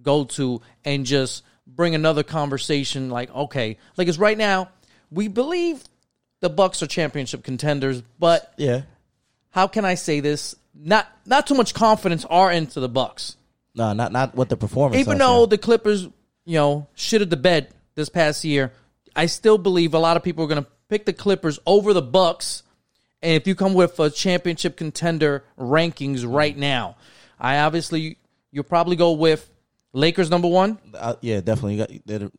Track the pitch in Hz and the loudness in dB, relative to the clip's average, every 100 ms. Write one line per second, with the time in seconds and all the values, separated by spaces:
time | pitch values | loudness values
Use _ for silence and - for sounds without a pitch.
0 | 135 151 135 - 131 120 _ _ 143 139 | 0 0 0 -4 -4 -4 _ _ -6 -4
1 | 127 139 127 - _ _ _ 127 170 156 | -2 -2 -2 -8 _ _ _ -2 -2 2
2 | 156 151 147 160 143 135 - 147 135 139 | 0 0 -2 -4 -4 -4 -2 -2 -2 -6
3 | 131 120 123 127 - 135 110 110 _ - | -6 -6 -8 -8 -6 -4 -6 -8 _ -4
4 | 180 160 208 214 208 190 185 _ _ _ | -2 2 2 2 0 0 -2 _ _ _
5 | _ 151 214 202 277 349 349 277 - _ | _ -6 -4 -2 -2 -2 -4 -6 -14 _
6 | _ _ _ - 180 151 185 - 151 - | _ _ _ -6 -4 2 0 0 -6 -4
7 | 151 147 127 123 - 127 147 143 135 127 | -4 -4 -8 -10 -8 -6 -2 -2 -2 -6
8 | 117 - 170 165 - - 143 120 143 _ | -10 0 2 2 0 -4 -2 -2 -6 _
9 | _ _ _ _ _ 185 190 220 190 180 | _ _ _ _ _ -2 0 0 -2 -2
10 | - 147 143 147 - - _ 147 151 214 | -2 -2 0 -4 -6 -14 _ -12 0 0
11 | - _ 196 269 - 277 208 - 220 214 | 0 _ 0 2 2 2 2 2 2 4
12 | 190 165 - 170 190 170 156 - 127 123 | 0 -4 0 4 4 2 -2 -6 -4 -2
13 | 120 - - - _ _ _ 113 113 104 | -4 -6 -14 -16 _ _ _ -4 -2 -2
14 | 117 120 131 127 127 120 107 127 139 254 | -2 -2 -2 -2 -2 -2 -4 0 0 2
15 | 240 - 262 240 226 208 220 226 220 202 | 0 2 4 6 4 2 2 0 2 -2
16 | - _ _ _ 170 160 143 147 147 - | -4 _ _ _ -4 0 2 0 -8 -10
17 | - 220 175 151 180 165 - _ _ - | -2 0 0 2 2 2 0 _ _ -10
18 | 151 180 151 151 160 139 131 _ _ _ | -6 0 0 0 -2 0 0 _ _ _
19 | _ 151 165 - 220 214 185 180 165 160 | _ -2 -2 2 4 4 4 2 2 2
20 | 165 170 175 160 156 147 139 _ - 208 | 2 2 0 -4 -2 -2 -6 _ -6 -4
21 | 208 - 202 190 160 147 - 202 208 190 | -4 -4 -2 0 -2 -4 2 4 4 0
22 | 123 175 175 151 - - _ _ _ _ | 2 2 2 0 -8 -10 _ _ _ _
23 | _ - 165 156 190 185 190 185 175 - | _ -8 0 0 2 0 2 4 2 2
24 | 151 - 196 180 175 165 175 - 156 - | -2 0 0 0 -2 -4 -6 -6 -10 -4
25 | 170 160 151 139 _ - 123 151 170 - | -2 0 0 -2 _ -10 0 2 0 -4
26 | 139 135 120 139 151 143 143 127 95 - | -6 -4 -2 0 0 0 -2 -2 -4 -12
27 | _ _ _ - 123 143 151 165 - 160 | _ _ _ -6 -2 2 2 0 -4 -6
28 | 156 - _ _ _ 139 143 170 170 170 | -6 -12 _ _ _ -10 -2 0 0 2
29 | 170 156 160 156 - _ _ _ _ 131 | 2 4 2 2 -4 _ _ _ _ 0
30 | 160 165 165 175 175 185 196 214 _ - | 0 2 0 2 2 2 2 -2 _ -10
31 | 117 123 120 104 90 107 101 104 110 - | -8 -6 -4 -2 0 -2 -2 -4 -4 -8
32 | - 107 101 | -10 -8 -8